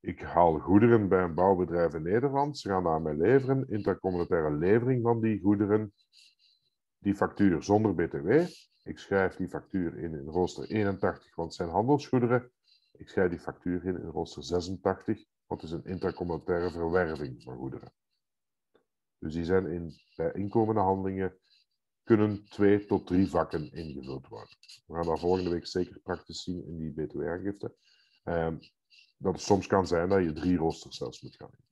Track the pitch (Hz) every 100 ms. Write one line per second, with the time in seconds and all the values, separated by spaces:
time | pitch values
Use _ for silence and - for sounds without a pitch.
0 | 98 87 76 85 85 78 - 98 117 117
1 | 98 92 90 80 92 92 87 85 85 80
2 | 80 107 139 139 143 139 98 95 87 80
3 | 80 76 90 135 131 135 127 107 98 92
4 | 95 90 85 90 78 76 87 110 120 127
5 | 117 117 110 104 90 104 101 107 107 _
6 | _ _ _ _ _ _ _ _ _ _
7 | 101 101 92 - 101 80 - 104 110 85
8 | 87 73 76 135 269 - _ _ - 95
9 | - 98 95 - 92 82 - 98 85 -
10 | 85 78 69 80 90 - 69 107 101 95
11 | 98 - _ - 82 - 87 85 117 147
12 | - 127 117 123 - _ _ _ _ _
13 | 80 - 92 85 - - 90 87 87 87
14 | 85 80 82 - 67 87 87 95 98 95
15 | - 110 _ _ _ 85 80 82 - 92
16 | 92 - 87 80 82 87 87 82 82 87
17 | 85 78 71 62 - 64 65 62 - _
18 | _ _ _ _ _ _ _ _ _ _
19 | _ _ 82 80 82 95 90 87 85 78
20 | _ - 82 - 101 117 110 110 95 95
21 | 95 95 95 - _ _ _ _ _ _
22 | - 110 107 101 - - 101 104 101 98
23 | - 90 95 85 80 85 73 78 80 67
24 | 65 67 67 - - _ - - _ 80
25 | 85 80 85 92 92 85 - 92 90 -
26 | - 90 - - - 90 - 82 78 73
27 | 76 71 73 87 95 101 - _ _ _
28 | _ _ - 85 82 82 - _ _ _
29 | _ _ 95 82 - 101 - 101 87 85
30 | 90 98 87 78 87 90 80 78 - -
31 | 64 - 65 - - _ _